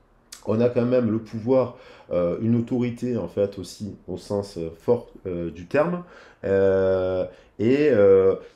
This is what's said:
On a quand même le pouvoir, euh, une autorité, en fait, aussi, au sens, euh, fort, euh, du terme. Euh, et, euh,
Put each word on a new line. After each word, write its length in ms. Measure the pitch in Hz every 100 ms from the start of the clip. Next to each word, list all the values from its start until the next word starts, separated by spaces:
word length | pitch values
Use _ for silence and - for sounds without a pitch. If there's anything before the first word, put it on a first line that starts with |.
| _ _ - -
On 160 | - 110
a 80 | 120
quand 180 | 120 120
même 220 | 127 113
le 120 | 110
pouvoir, 560 | 110 113 110 131 120 - - - -
euh, 260 | 87 87 85
une 140 | 113 117
autorité, 600 | 117 127 123 120 123 117
en 120 | 87
fait, 320 | - 101 98
aussi, 340 | 87 - 101 90 -
au 80 | 90
sens, 400 | - 101 98 85
euh, 140 | 82 -
fort, 360 | - 120 - - 95
euh, 240 | 87 85
du 140 | 82 87
terme. 360 | 135 160 175 175 - - -
Euh, 840 | - 98 98 95 95 95 92 92 90 - _ -
et, 300 | 110 139 151
euh, 440 | 113 101 95 95 90 -